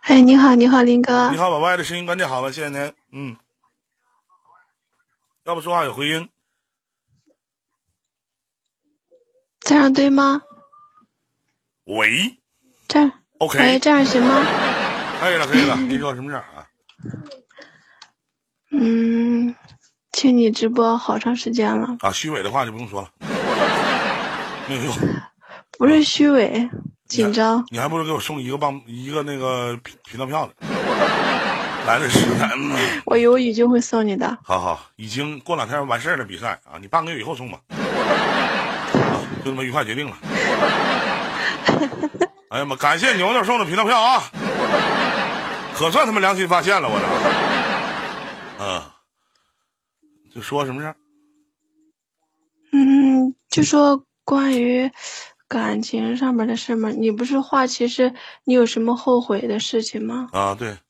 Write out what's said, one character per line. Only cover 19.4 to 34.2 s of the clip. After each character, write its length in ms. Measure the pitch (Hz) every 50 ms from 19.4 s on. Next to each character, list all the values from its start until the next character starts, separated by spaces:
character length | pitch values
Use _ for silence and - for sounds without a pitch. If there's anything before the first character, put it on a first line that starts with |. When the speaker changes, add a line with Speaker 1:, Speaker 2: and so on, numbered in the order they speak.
| 240 240 240 _ _ - - _ _ _ _ _ _ _
Speaker 1:
听 260 | - - - 269 254
你 140 | 240 233 226
直 180 | 214 - 220 220
播 300 | 240 247 233 226 226 233
好 200 | - - - 214
长 160 | - 233 247
时 160 | 240 - 233
间 240 | 233 240 214 208 220
了。 220 | 220 226 247 247 240
Speaker 2:
啊， 120 | - 196 190
虚 160 | - - 156
伪 140 | 156 120 95
的 80 | 101
话 160 | 110 139 131
就 60 | 117 107
不 40 |
用 100 | 110 123
说 140 | 107 101 98
了。 80 | 98 - _ _ - - - - - - - - - - 214 - - - - - - - 185 - - - - - - - - - - -
没 80 | 139
有 60 | 127 117
用。 100 | 143 117 98 - - - - - - _ _ _ - - - _ _ -
Speaker 1:
不 120 | - 247 269
是 160 | 311 311 302
虚 260 | 285 - - 294 294
伪， 400 | 285 262 214 - - 220 240 247 -
Speaker 2:
嗯。 120 | - - - - _ _ _
Speaker 1:
紧 240 | - 247 220 208 208
张。 340 | 226 220 220 226 233 240 -
Speaker 2:
你 80 | 117 117
还， 20 |
你 0 |
还 80 | 123 147
不 100 | 160 165
如 60 | 160
给 80 | 156 160
我 80 | 135
送 200 | 104 - 156 147
一 80 | 127 123
个 80 | 131
棒， 240 | 143 151 143 139 139 135
一 240 | - 117 120 127 135
个 140 | 147 156 147
那 120 | 147 143
个 400 | 135 131 131 127 123 123 120 120 117 120
频， 140 | - - _ _
频 160 | - - 117
道 40 | 135
票 220 | 131 143 156 147
呢。 60 | 113 - _ - - - - - - - - - - - - - - - - - - - - - - - - -
来 140 | 110 113 123
的 100 | 156 127
实 120 | 120 - - 80 - -
在、 100 | - - -
嗯。 480 | - - 294 - - 392 370 339 294 -
Speaker 1:
我 120 | - -
有 200 | 233 233 240 247
语 160 | 254 254 240 220
就 160 | 220 233 240
会 120 | 247 240
送 260 | 240 - - 226 220
你 100 | 208 196
的。 220 | 180